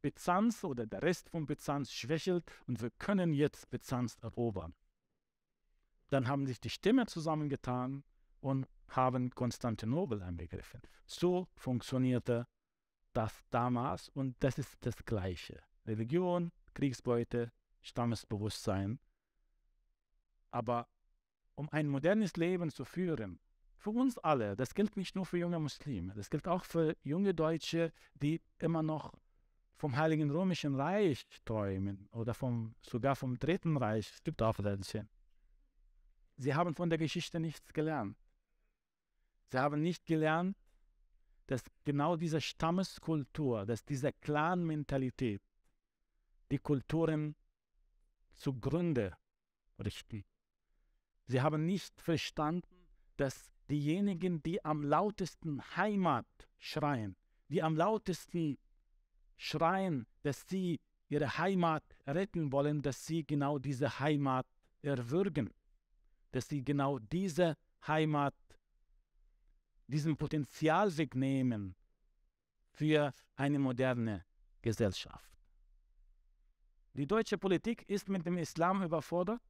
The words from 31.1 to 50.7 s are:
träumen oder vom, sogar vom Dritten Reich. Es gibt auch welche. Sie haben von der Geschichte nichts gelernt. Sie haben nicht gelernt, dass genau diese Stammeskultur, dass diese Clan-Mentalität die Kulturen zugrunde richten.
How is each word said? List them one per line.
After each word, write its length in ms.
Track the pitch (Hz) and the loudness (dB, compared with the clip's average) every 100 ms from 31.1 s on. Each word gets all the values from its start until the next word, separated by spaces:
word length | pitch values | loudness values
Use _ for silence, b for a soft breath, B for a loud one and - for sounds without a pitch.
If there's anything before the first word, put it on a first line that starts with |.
| 123 - - | 2 -6 -14
träumen 640 | - 110 101 95 98 98 104 | -4 -2 0 0 -2 -4 -10
oder 240 | 117 113 | -6 -4
vom, 400 | 113 127 117 110 - | -2 -2 -2 -4 -10
sogar 340 | - 120 135 | -6 -2 0
vom 240 | 135 131 123 | 0 -2 -2
Dritten 380 | 139 185 170 147 | 0 0 0 0
Reich. 340 | 110 110 104 | 2 0 -4
Es 100 | - | -8
gibt 200 | - 156 | -8 0
auch 160 | 113 - | 0 2
welche. 480 | 101 98 92 107 104 _ _ _ _ _ _ _ _ _ _ _ _ - | -2 -2 -6 -8 -10 _ _ _ _ _ _ _ _ _ _ _ _ -4
Sie 160 | 135 | 0
haben 220 | 139 175 | 2 0
von 160 | 156 175 | 0 0
der 80 | 160 | 2
Geschichte 400 | 160 175 - 170 | 0 -2 -4 -4
nichts 340 | 160 - - | -4 -6 -6
gelernt. 420 | - 156 151 101 - _ _ _ _ _ _ _ _ _ _ _ _ _ | -2 -2 -2 -4 -8 _ _ _ _ _ _ _ _ _ _ _ _ _
Sie 60 | 127 | 0
haben 240 | 143 151 | 2 2
nicht 240 | 165 170 | 0 -2
gelernt, 500 | - 160 156 160 180 - _ _ _ _ _ _ _ _ - | -2 2 2 2 0 -4 _ _ _ _ _ _ _ _ -6
dass 160 | 127 - _ | -6 -6 _
genau 320 | - 143 151 | -2 0 2
diese 260 | 170 170 156 | 2 0 0
Stammeskultur, 1200 | - - 160 180 185 - - 156 131 - 143 113 | -2 -2 0 2 -2 -6 -2 -2 -2 -2 0 0
dass 180 | 98 113 | 0 -4
diese 300 | - 139 135 | -2 0 0
Clan-Mentalität 1300 | - - 147 160 180 165 151 139 139 127 - 123 98 _ _ _ _ _ _ _ _ _ _ _ | -2 -2 2 2 2 0 -2 -2 -2 -2 0 -2 -2 _ _ _ _ _ _ _ _ _ _ _
die 80 | 143 | -4
Kulturen 760 | - 139 - 160 160 156 151 147 _ _ _ _ _ _ _ _ _ | 0 -2 0 0 2 0 -4 -8 _ _ _ _ _ _ _ _ _
zugrunde 840 | - 143 127 131 156 175 131 98 - _ _ _ _ _ - | -6 -4 -2 -2 0 2 2 0 -6 _ _ _ _ _ -8
richten. 440 | 104 - - 107 - _ _ _ _ | -8 -8 -12 -12 -14 _ _ _ _